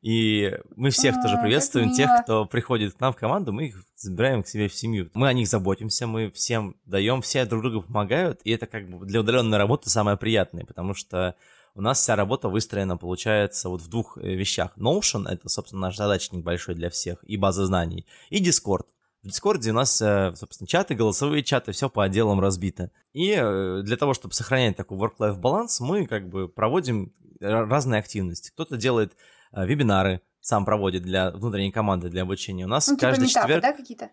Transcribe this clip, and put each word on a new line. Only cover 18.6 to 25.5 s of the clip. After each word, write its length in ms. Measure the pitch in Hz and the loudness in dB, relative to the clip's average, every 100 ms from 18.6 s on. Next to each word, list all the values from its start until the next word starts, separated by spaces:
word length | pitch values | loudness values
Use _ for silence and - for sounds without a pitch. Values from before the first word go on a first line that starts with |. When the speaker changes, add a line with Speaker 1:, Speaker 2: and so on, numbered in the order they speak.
| - 95 - _ _ _ | 2 -4 -4 _ _ _
Speaker 1:
В 40 | 101 | -8
Дискорде 420 | - 196 202 113 | -2 0 2 2
у 20 | |
нас, 280 | 110 135 - | 2 2 2
э, 320 | 107 101 95 87 | 4 4 2 -2
собственно, 320 | 101 - 92 | -16 -16 -2
чаты, 280 | 170 196 120 | 0 0 2
голосовые 480 | 110 95 143 147 | 2 2 0 0
чаты, 280 | 135 131 - | 0 -2 -2
всё 160 | 98 135 | -4 -2
по 140 | - | 0
отделам 360 | 98 95 113 98 | 2 4 4 4
разбито. 520 | 98 92 95 - 90 _ _ | 2 2 -2 -4 -10 _ _
И, 180 | 135 185 208 | -2 0 2
э, 440 | 117 98 95 92 | 2 0 -2 -4
для 140 | 98 120 | -2 0
того, 160 | 143 | 0
чтобы 200 | 131 95 | 0 -2
сохранять 420 | - - 131 123 92 | -4 0 2 2 0
такой 200 | - 95 | -6 -4
work-life 380 | 110 - 107 95 | -4 0 -2 0
баланс, 420 | 104 | 0